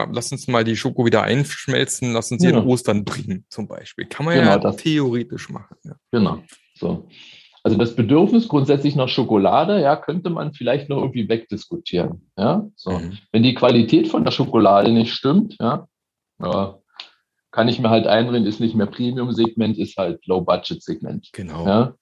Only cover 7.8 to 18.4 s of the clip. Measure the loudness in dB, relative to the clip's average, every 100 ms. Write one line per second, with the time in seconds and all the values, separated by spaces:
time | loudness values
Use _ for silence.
7.8 | 0 0 2 4 6 4 2 0 2 2
8.8 | 2 0 -2 -2 2 2 4 2 2 2
9.8 | 2 0 -2 -6 -4 -6 -6 -6 -2 -2
10.8 | -2 -4 -2 -4 -2 -2 -4 -12 -10 -12
11.8 | -6 -4 -4 -6 _ -2 0 0 -2 _
12.8 | -6 -6 -6 -14 _ 2 2 4 4 4
13.8 | 4 4 2 0 -2 -2 0 4 6 6
14.8 | 6 2 2 -2 2 2 0 -4 -4 -4
15.8 | -8 _ _ _ _ _ -4 -2 -4 -8
16.8 | _ _ -20 _ _ _ _ -2 0 0
17.8 | 2 2 4 2 2 0